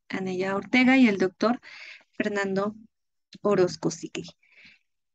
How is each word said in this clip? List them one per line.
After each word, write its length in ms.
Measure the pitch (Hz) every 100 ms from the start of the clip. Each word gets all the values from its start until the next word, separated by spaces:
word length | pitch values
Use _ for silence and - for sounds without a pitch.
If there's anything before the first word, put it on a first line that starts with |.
| -
Anaya 480 | 190 185 180 190 196
Ortega 400 | 196 247 254 262
y 100 | 240
el 120 | 196
doctor 420 | 190 - 214 247 - - - - _
Fernando 600 | - 208 202 196 190 208 214 - _ _ _ _ -
Orozco 480 | 208 196 180 - 165
Sigri. 340 | - - - 170 - _ _ - _ _ _ _